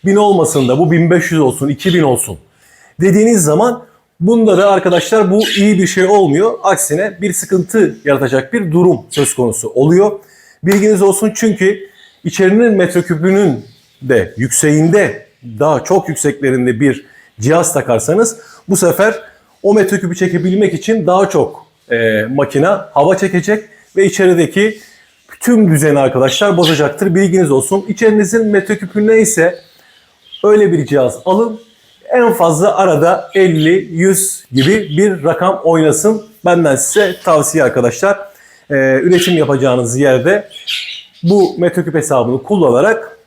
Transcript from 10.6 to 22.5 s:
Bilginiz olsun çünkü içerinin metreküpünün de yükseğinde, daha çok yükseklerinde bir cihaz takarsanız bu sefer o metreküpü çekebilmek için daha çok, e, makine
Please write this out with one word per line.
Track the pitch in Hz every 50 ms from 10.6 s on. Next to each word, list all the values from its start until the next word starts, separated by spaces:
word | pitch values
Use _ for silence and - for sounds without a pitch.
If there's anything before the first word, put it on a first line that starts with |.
| -
Bilginiz | 175 202 202 202 214 214 185
olsun | 196 196 190 - 220 214 220
çünkü | - 226 220 202 - 190 190 202 - - - _ _ - _ _ _ -
içerinin | 170 - - 190 185 202 220 240 233 208
metreküpünün | 190 180 175 - 175 170 - 170 151 170 190 190 202 208 170 123 113 - - _ _ _ _ _ _
de | 135 127 131 110 92 - -
yükseğinde, | 107 123 131 - - - 151 147 151 156 165 180 208 190 135 - - - _ _ _ 127 120 113 107
daha | 147 156 151 123 -
çok | - 185 190 - -
yükseklerinde | 147 - - 147 139 143 143 131 131 127 123 123 117 110
bir | 143 139 117 - - _ _ - _ _ _ -
cihaz | 107 131 160 170 170 - -
takarsanız | 143 - - 117 110 - - 170 208 233 226 - - - - - - _ -
bu | 190
sefer | - - 170 165 - 196 220 220 - - - _ _ _ _ _ _ -
o | 202 214
metreküpü | 214 190 190 202 190 190 175 175
çekebilmek | - 185 175 175 170 156 185 185 208 208 190 170
için | 151 - 214 226 220 165
daha | 175 180 190 202 196
çok, | - 156 127 - - - - _ _ _ _ -
e, | 123 117 113 113 110 107 107
makine | 113 135 143 139 139